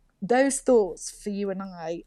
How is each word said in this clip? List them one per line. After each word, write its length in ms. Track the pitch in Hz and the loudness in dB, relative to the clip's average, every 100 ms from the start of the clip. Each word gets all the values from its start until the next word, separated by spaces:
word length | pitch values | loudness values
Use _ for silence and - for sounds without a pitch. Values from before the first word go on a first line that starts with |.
| _ - | _ -10
those 380 | 190 247 269 - | 0 2 2 2
thoughts 500 | - 240 185 - - | 4 4 4 -4 -14
for 200 | - 208 | -10 -8
you 180 | 202 202 | -4 -4
and 120 | 190 | -6
I 420 | 196 175 165 165 | -8 -10 -8 -8